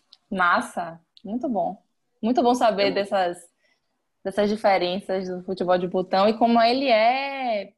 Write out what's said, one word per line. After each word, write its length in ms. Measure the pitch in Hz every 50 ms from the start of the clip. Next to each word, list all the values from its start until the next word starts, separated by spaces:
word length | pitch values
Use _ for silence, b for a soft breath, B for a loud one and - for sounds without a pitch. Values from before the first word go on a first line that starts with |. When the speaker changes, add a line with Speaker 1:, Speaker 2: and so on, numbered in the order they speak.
| _ _ - _ _ _
Speaker 1:
Massa. 720 | 196 185 180 175 185 226 240 - - 190 175 165 165 170 _ _ _ _ _
Muito 240 | 190 214 254 339 294
bom. 340 | 226 190 170 180 190 - _ _ _ _ _ _ _ _ -
Muito 200 | 220 254 349 262
bom 120 | 240 254
saber 300 | 247 254 226 196 196 202
Speaker 2:
É 40 | 202
mu- 60 | 190
Speaker 1:
dessas, 440 | 196 202 202 208 196 185 175 175 - - _ _ _ _ _ _ _ _ _ _ _ _ _ _ _ _
dessas 240 | 196 190 214 208 202
diferenças 800 | 214 214 - 208 190 180 175 180 180 202 190 - 190 190 185 185
do 140 | 180 180 180
futebol 320 | - 190 - 190 175 180 180
de 80 | 185 175
botão 400 | - 190 185 185 - 190 196 220
e 100 | 220 226
como 220 | 240 233 233 233
ele 280 | 226 233 247 269 277 269
é 840 | 226 214 220 233 254 269 277 277 277 269 262 240 220 202 196 - -